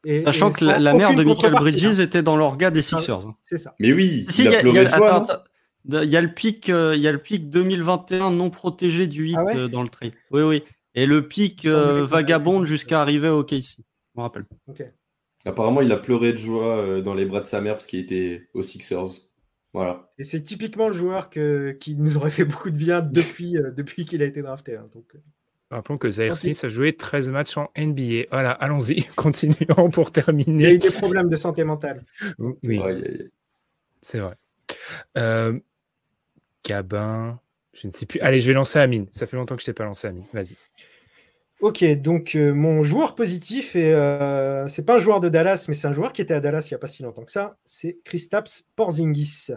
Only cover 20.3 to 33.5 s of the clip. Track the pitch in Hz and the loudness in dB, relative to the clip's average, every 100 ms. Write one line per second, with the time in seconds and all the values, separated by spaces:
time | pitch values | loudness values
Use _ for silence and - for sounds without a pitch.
20.3 | 160 147 196 220 214 220 180 180 190 - | -10 -10 -12 -10 -4 -2 -2 -4 -4 -8
21.3 | 156 147 143 139 139 151 147 151 147 151 | -4 -2 -2 -4 -10 -10 -2 0 0 -2
22.3 | 147 151 147 - 147 160 175 156 151 165 | -2 -2 -4 -6 -4 0 -2 2 0 0
23.3 | - 175 170 135 127 143 - 165 165 143 | -4 -6 -4 -4 -6 -10 -10 -8 -4 -4
24.3 | 147 139 131 - 110 107 113 _ 147 _ | -4 -12 -14 -14 -16 -16 -20 _ -20 _
25.3 | _ _ _ _ 120 - 143 120 101 113 | _ _ _ _ -14 -8 -4 -4 -2 -2
26.3 | 160 170 151 127 110 147 156 - 143 131 | -2 -4 -4 -6 -2 -2 -2 -6 -4 -2
27.3 | 139 147 - 147 - 151 139 123 117 - | -4 -4 -6 -8 -4 -4 -2 -2 -4 -2
28.3 | 131 127 127 135 147 117 160 - - 156 | -2 -2 -2 -2 -2 -2 -2 -4 -2 0
29.3 | - 151 151 - 160 175 170 151 160 151 | 0 0 2 4 4 4 4 2 2 2
30.3 | 151 143 156 160 175 185 - 196 190 175 | 0 2 4 6 8 6 2 0 2 2
31.3 | 160 175 156 156 151 147 135 - - 208 | 0 -2 -2 -2 -2 -6 -10 -16 -12 -12
32.3 | 165 117 131 120 107 95 90 - - - | -8 -8 -6 -4 -2 -2 -4 -8 -10 -14
33.3 | _ _ | _ _